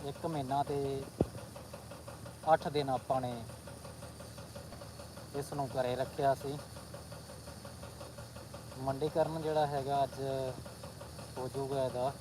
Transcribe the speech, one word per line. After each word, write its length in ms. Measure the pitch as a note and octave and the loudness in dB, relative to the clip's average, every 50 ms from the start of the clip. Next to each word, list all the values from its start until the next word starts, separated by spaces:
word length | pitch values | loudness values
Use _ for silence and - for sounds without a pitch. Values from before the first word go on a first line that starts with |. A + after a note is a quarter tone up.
| - | -4
ਇੱਕ 200 | C#3 C#3 - - | -6 -4 -2 -2
ਮਹੀਨਾ 380 | E3 D#3+ D3 C3+ B2+ C3+ C#3+ C#3 | 0 0 0 2 2 4 2 4
ਤੇ 400 | - C#3+ C#3 C#3 C#3 C#3 C3+ C3+ - - - - - - - - - - - - - - - - - - - - - - - - - - - - D#3 D#3+ | 4 2 2 2 0 0 -2 -4 -6 0 -2 -2 0 0 -10 -10 -10 -12 -12 -12 -12 -12 -12 -12 -12 -12 -12 -10 -12 -10 -10 -10 -12 -12 0 8 8 8
ਅੱਠ 140 | D#3 - | 8 8
ਦਿਨ 220 | F3 C#3+ D3 C#3 C3+ | 2 4 4 4 4
ਆਪਾਂ 320 | C3 B2 - - C3+ C3 | 2 0 4 2 2 4
ਨੇ 220 | B2+ B2 A#2+ A#2 A2+ A2+ - - - - - - - - - - - - - - - - - - - - - - - - - - - - - - - - - - - - - | 4 0 -2 -4 -6 -8 -10 -10 -12 -12 -12 -10 -10 -12 -10 -10 -12 -12 -10 -12 -12 -12 -12 -12 -12 -10 -10 -10 -10 -10 -12 -12 -12 -12 -10 -12 -12 -12 -12 -12 -12 -4 -4
ਇਸ 180 | C#3+ C#3 - D3 | -4 -4 -2 -2
ਨੂੰ 140 | C#3+ C#3 | -2 -2
ਘਰੇ 280 | B2 - C3+ B2+ B2 B2+ | 2 2 4 4 4 4
ਰੱਖਿਆ 400 | B2 - - - - C#3+ C#3 - | 2 2 0 2 6 6 6 6
ਸੀ। 220 | - - C#3 C#3+ D3 - - - - - - - - - - - - - - - - - - - - - - - - - - - - - - - - - - - - - - - - - - - | 6 2 -4 -4 -4 -6 -8 -10 -10 -10 -10 -10 -10 -10 -10 -10 -10 -10 -10 -12 -10 -10 -10 -12 -10 -10 -12 -10 -10 -10 -12 -10 -10 -12 -10 -10 -12 -12 -10 -10 -12 -10 -10 -10 -10 -10 -10 -8
ਮੰਡੀਕਰਨ 640 | B2+ C3 C3+ C3+ C3+ D3 D#3 - E3 D#3 D3+ D#3+ D#3+ | -2 0 0 2 2 2 4 6 6 4 4 4 0
ਜਿਹੜਾ 240 | D3+ D#3 D#3 D#3 D3+ | 2 4 6 6 6
ਹੈਗਾ 380 | C#3+ D3 C#3+ C3 C#3 C#3 C#3 C#3 | 6 4 2 2 4 6 6 4
ਅੱਜ 180 | C3+ C3+ C3+ C3+ C3+ C3+ C3+ C3+ C3 B2 - - - - - - - - - - - - - - - - | 4 2 -2 0 0 2 2 0 -2 -4 -6 -8 -10 -10 -10 -12 -12 -10 -10 -12 -10 -10 -10 -10 -8 -6
ਹੋ 100 | C3+ B2+ | -4 -4
ਜਾਊਗਾ 380 | B2+ A#2+ C3+ C#3 C3 C#3+ C3+ C3 | -2 0 -2 0 2 4 4 4
ਇਹਦਾ। 280 | B2+ A#2+ B2 B2 C#3 - - | 4 4 2 2 2 0 -2